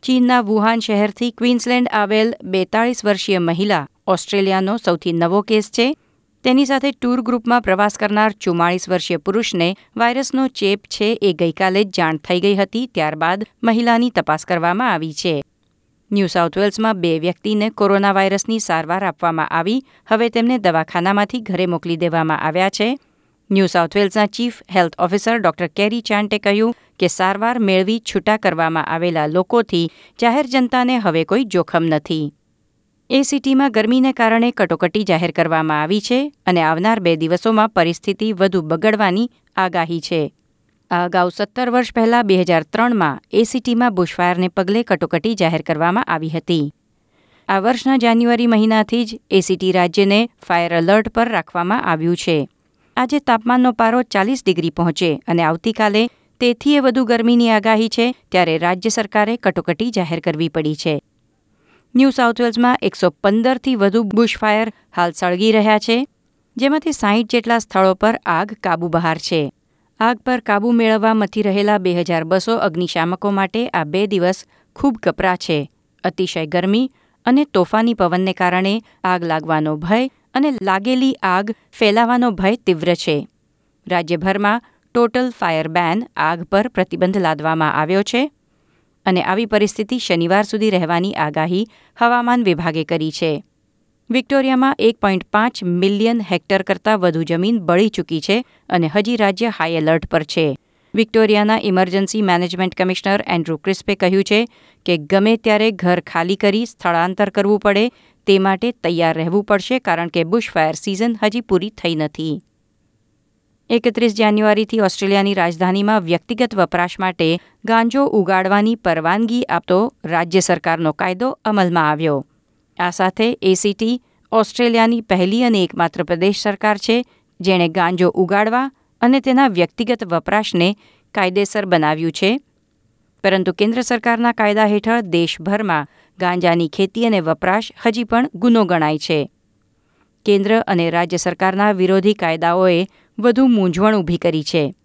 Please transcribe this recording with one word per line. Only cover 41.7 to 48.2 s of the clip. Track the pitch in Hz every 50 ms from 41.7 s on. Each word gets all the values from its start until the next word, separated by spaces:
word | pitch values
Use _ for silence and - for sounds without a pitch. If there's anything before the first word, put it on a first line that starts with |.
વર્ષ | 233 247 247 220 -
પહેલા | 240 226 226 233 240 240
બે | 202 196
હજાર | 185 180 170 175 165 156
ત્રણમાં | _ - 214 226 247 240 214 175 151 139 - _ _ -
એ | 196 233
સી | 220 - 262
ટીમાં | - - 240 226 247 247 202
બુશફાયરને | 180 180 165 - - 180 175 180 175 185 185
પગલે | - - 190 175 202 226 240
કટોકટી | - 202 160 - 160 - 165 147 220 233
જાહેર | 196 185 160 165 160 156
કરવામાં | - 165 151 160 170 180 220 -
આવી | - 170 160 156 160
હતી. | 156 165 - - 175 165 147 147 - _ _ _ _ _ _ _ _ _ _ _ _ _ _ -
આ | 190 196
વર્ષના | 190 226 254 233 - 262 269
જાન્યુઆરી | 262 233 233 226 233